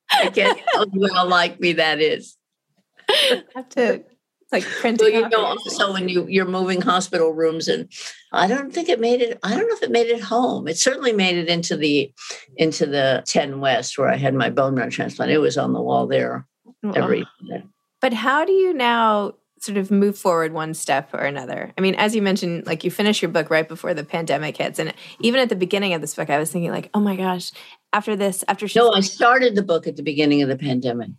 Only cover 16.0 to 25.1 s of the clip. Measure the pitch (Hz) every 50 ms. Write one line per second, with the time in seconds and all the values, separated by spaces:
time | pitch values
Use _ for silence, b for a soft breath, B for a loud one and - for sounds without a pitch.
16 | 123 123 135 131 123 123 127 131 135 _ _ _ _ 233 254 _ - 208 185 -
17 | - - - - - - - _ - - - 190 190 - _ _ _ _ _ _
18 | - 262 233 220 220 262 262 294 320 381 381 392 381 370 349 277 247 240 240 233
19 | 226 220 214 208 202 - - _ _ _ _ - - - 202 202 190 196 208 196
20 | 196 208 202 - - 190 170 165 160 160 160 160 156 160 160 - - - 147 139
21 | 147 - - - - 143 143 139 127 123 135 - - - - - 190 190 185 -
22 | 208 214 226 220 202 196 185 - - 175 170 165 - - 165 160 - 175 170 -
23 | 208 208 208 - - 170 160 170 156 156 160 156 160 160 165 175 - 175 180 151
24 | 143 143 - 170 165 156 143 143 156 151 - - 156 - - - 160 156 - B
25 | B B